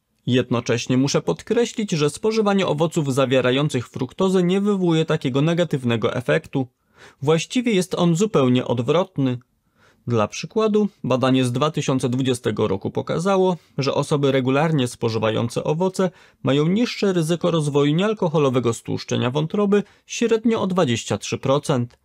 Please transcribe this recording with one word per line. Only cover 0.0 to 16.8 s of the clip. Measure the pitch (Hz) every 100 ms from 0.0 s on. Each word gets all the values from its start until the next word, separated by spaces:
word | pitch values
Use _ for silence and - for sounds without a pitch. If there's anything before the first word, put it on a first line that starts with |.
| _ _ -
Jednocześnie | 123 120 117 - 117 - 127
muszę | 139 160
podkreślić, | - 160 - 226 240 - 208
że | 160 147
spożywanie | - 220 220 202 196 -
owoców | 147 165 165 139
zawierających | 131 131 131 123 131 151 131 -
fruktozę | - 131 - 190 185
nie | 175 196
wywołuje | 208 196 175 160 160
takiego | 160 135 131
negatywnego | 160 170 170 139 123 117 107
efektu. | 123 - 160 - 135 127 _ _ _ - _
Właściwie | 139 160 - 254 233
jest | 190 170 -
on | 175 165
zupełnie | 214 156 127 127 123
odwrotny. | 120 123 160 190 - 131 123 - _ _ _ _ _ -
Dla | 117 104
przykładu, | - 165 214 220 208 202 -
badanie | - 127 127 131 127
z |
dwa | 127 151
tysiące | 151 147 131 131
dwudziestego | 127 131 120 117 107 107
roku | 98 104
pokazało, | 120 120 147 190 190 185 175 _ -
że | 131
osoby | - 143 147 139
regularnie | 135 127 135 165 151 123
spożywające | - 117 110 110 113 120 -
owoce | - 156 185 - 180 - - _
mają | 131 139 160
niższe | 202